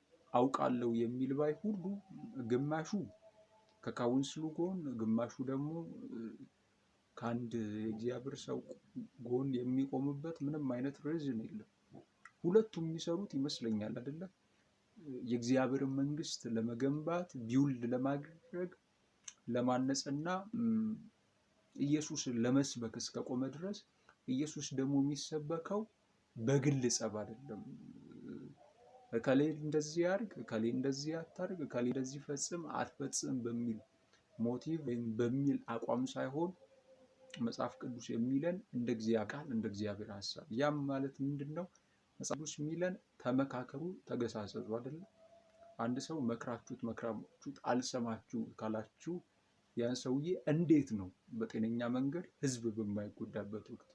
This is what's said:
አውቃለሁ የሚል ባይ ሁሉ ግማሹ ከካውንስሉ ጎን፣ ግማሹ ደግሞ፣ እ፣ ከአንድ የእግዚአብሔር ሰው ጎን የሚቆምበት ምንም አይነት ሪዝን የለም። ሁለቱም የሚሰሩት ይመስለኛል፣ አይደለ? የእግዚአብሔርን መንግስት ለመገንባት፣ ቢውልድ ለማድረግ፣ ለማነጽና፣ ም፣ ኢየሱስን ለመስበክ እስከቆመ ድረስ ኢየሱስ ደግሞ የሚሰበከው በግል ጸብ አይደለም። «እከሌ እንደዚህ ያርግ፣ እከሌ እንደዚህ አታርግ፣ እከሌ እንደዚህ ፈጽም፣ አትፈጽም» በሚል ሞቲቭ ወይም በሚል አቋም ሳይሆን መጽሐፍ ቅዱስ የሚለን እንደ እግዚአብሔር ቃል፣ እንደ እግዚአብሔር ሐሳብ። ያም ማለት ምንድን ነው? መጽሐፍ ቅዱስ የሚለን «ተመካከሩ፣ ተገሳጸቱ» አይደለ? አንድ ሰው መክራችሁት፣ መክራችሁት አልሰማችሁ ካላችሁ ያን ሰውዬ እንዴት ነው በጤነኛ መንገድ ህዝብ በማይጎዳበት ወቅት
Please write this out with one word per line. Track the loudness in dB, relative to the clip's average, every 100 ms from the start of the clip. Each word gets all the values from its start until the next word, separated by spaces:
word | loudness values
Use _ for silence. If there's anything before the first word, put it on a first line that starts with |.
| _ -20 _
አውቃለሁ | 6 6 6 4 4 4
የሚል | 4 2 0 0
ባይ | 2 2 2
ሁሉ | -2 -2 -2 -6 -8 -14 -10 -6 2
ግማሹ | 2 4 0 0 -2 -4 -10 -20 -20 -20 -20 _ _
ከካውንስሉ | -8 0 4 4 2 -2 -6
ጎን፣ | 0 0 0 -4 0
ግማሹ | 4 4 2 -2 -2
ደግሞ፣ | 0 0 -4 -6 -10
እ፣ | -10 -8 -8 -10 -18 _ _ _ _ _ _ -6
ከአንድ | -2 -2 -2 -2 -2 -2
የእግዚአብሔር | -2 -2 -2 -4 -6 -8
ሰው | -6 -6 -6 -18 _ -12 -12 -12
ጎን | 0 0 2
የሚቆምበት | 0 2 2 2 0 0 -2 -6 -4
ምንም | -2 0 0
አይነት | 0 -2 -2
ሪዝን | -2 -2 0 -2
የለም። | -4 -8 -12 _ _ -20 -20 _ -20 _
ሁለቱም | 6 6 6 -2 -4
የሚሰሩት | -2 -2 -2 0
ይመስለኛል፣ | -2 -2 -2 0 0 -2 -6
አይደለ? | -6 -8 -10 _ _ _ _ _ _ -16 -10 -8
የእግዚአብሔርን | 0 0 4 4 4 2 2
መንግስት | 2 2 0 -4 -6 -2
ለመገንባት፣ | 0 0 0 0 2 0 -2 -2 -8
ቢውልድ | 2 4 4 2 0
ለማድረግ፣ | 2 2 0 -4 -16 -10 -6 -6 -8 _ _ _ _ -20 -14 -2
ለማነጽና፣ | 2 4 4 2 0 -2 -2 0 -2 -2 0
ም፣ | 2 2 2 -2 -10 _ _ _ _ _ _ -2
ኢየሱስን | 2 2 0 -4 -2 2
ለመስበክ | 4 4 4 -2 -6 -6
እስከቆመ | -6 -6 -4 -2 -2
ድረስ | -4 -8 -8 -12 _ -20 _ -4
ኢየሱስ | -2 -2 -4 -4
ደግሞ | 0 4 4
የሚሰበከው | 4 2 -4 -4 -2 -4 -2 -2 -2 _ _ _ _ -2
በግል | 4 6 6 4 4
ጸብ | 2 0 -2
አይደለም። | -6 -10 -10 -10 -10 -14 -16 -18 -18 -16 -12 -12 -12 -18 -20 -20 -20 -20 -4
«እከሌ | 0 6 6 6 2
እንደዚህ | 0 0 0 2
ያርግ፣ | 2 2 -2 -8
እከሌ | -4 0 2
እንደዚህ | 2 2 0 -2 -4
አታርግ፣ | -8 -6 -6 -4
እከሌ | -4 0 0
እንደዚህ | 0 -2 -6
ፈጽም፣ | -6 -4 -4 -4 -4
አትፈጽም» | -4 -4 -4 -4 -2 -2 -2
በሚል | 0 0 -2 -4 -8 _ _ _ _ 0
ሞቲቭ | 0 0 -2 -2
ወይም | -2 -2 -2
በሚል | 2 2 4 4 2 0
አቋም | -4 0 0 0
ሳይሆን | -2 -2 0 -2 -2 -20 -20 _ -20 -20 _ -18
መጽሐፍ | -2 -2 0 -4 -4
ቅዱስ | -8 -8 -4
የሚለን | 0 2 2 2 -2 -4
እንደ | -2 0
እግዚአብሔር | 0 4 2 2
ቃል፣ | -6 -2
እንደ | -2 -2
እግዚአብሔር | -2 -4 -4 -8
ሐሳብ። | -8 -8 -10 -6
ያም | 0 2 2
ማለት | 0 0 -2 -2
ምንድን | -2 -2 -4
ነው? | -6 -8 _ _ _ _ _
መጽሐፍ | -6 -4
ቅዱስ | -6
የሚለን | -6 -4 -2 -2 -2 _ _
«ተመካከሩ፣ | 2 2 2 -2 -6 -6 -6 -8
ተገሳጸቱ» | -6 -2 -2 -2 -6 -6 -4
አይደለ? | -4 -4 -10 -14 _ -20 -20 _ _ -20 -4
አንድ | 0 0
ሰው | -2 -2
መክራችሁት፣ | 0 0 -4 -6 -8 -6
መክራችሁት | -4 -4 -4 -4 -8 _ -12 -6
አልሰማችሁ | 2 2 2 -2 -2 -4 -4 -4 -4 -4
ካላችሁ | -2 -2 -4 _ -6 -6 -8 _ _ _ _ 0
ያን | 0 0
ሰውዬ | 0 0 2 0 2
እንዴት | 4 8 8 8
ነው | -2 -4 -10 -10
በጤነኛ | -4 -2 0 0 2 2
መንገድ | 2 2 0 -6 _
ህዝብ | -2 0 -2
በማይጎዳበት | 0 0 -2 -4 -6 -6 -6 -6 -8 -10
ወቅት | -16 -16